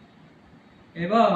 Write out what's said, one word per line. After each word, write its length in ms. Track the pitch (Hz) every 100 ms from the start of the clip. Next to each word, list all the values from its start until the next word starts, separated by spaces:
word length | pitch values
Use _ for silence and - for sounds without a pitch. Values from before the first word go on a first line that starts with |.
| - - - - - - - - - 170 175
এবং 260 | 226 208